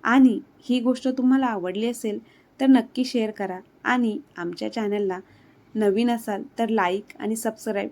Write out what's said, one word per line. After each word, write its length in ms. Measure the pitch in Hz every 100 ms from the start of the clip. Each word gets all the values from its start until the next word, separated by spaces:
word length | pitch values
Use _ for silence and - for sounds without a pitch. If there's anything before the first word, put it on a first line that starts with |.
आणि 360 | 226 262 254 202 - _
ही 200 | - 247
गोष्ट 280 | 233 254 262
तुम्हाला 380 | 262 254 262 254
आवडली 420 | 208 180 190 233
असेल, 320 | 240 220 214 - _ _ _
तर 60 | 269
नक्की 400 | 262 - - 254
शेअर 260 | 240 220
करा 280 | 214 190 185 - _
आणि 360 | - 247 233 208 - -
आमच्या 360 | 175 175 214
चॅनलला 460 | 233 214 208 196 185 - _ _ _ _ 214
नवीन 360 | 208 196 240
असाल, 320 | 233 226 202 - -
तर 100 | 226
लाईक 340 | 220 180 190 - -
आणि 160 | 202 220
सबस्क्राईब 540 | 226 220 - 202 202